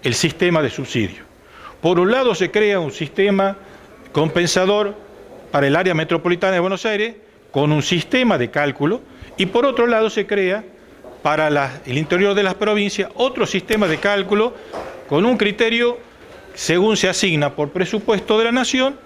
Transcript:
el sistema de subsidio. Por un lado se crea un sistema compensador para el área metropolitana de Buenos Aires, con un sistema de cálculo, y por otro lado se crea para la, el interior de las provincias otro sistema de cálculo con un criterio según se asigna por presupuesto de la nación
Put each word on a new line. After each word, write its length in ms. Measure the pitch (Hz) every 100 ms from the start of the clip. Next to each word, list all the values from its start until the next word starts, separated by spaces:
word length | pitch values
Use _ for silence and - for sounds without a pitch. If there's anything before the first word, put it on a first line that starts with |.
el 120 | 139
sistema 480 | 120 165 - 180 165
de 80 | 143
subsidio. 540 | - 135 127 101 - - - - - - -
Por 180 | 160 175
un 100 | 185
lado 240 | 247 254
se 160 | 180 175
crea 300 | 208 208 196
un 100 | 156
sistema 640 | - 147 - 196 196 196 196 - - - - -
compensador 840 | - 156 165 175 185 185 208 208 208 - - - - -
para 160 | 147 139
el 100 | 151
área 160 | 185
metropolitana 640 | 165 160 170 175 175 190
de 60 | 190
Buenos 260 | 180 190 226
Aires, 300 | 208 220 226 - - -
con 200 | - 147
un 120 | 151
sistema 560 | - 175 - 254 247 170
de 120 | 120
cálculo, 520 | 147 147 127 143 233 - - - -
y 80 |
por 220 | 185 240 277
otro 200 | 240 240
lado 220 | 226 220
se 180 | 220 202
crea 380 | 202 185 202 220 - - - - -
para 280 | 151 151 156
la, 320 | 147 139 127
el 140 | - 127
interior 360 | 156 180 202
de 80 | 196
las 120 | 196
provincias 560 | 185 208 208 202 - 190
otro 320 | - 254 254 208
sistema 400 | 190 - 214 202
de 120 | 156
cálculo 560 | 196 202 190 104 113 - - - - - -
con 200 | 143 214
un 100 | 240
criterio 640 | 208 208 226 233 240 240 - - - - -
según 420 | - - 165 208 214
se 140 | 185
asigna 440 | 175 196 160 147
por 140 | - 147
presupuesto 680 | 180 180 214 214 208 - 214
de 80 | 226
la 60 |
nación 440 | 247 240 262 262 277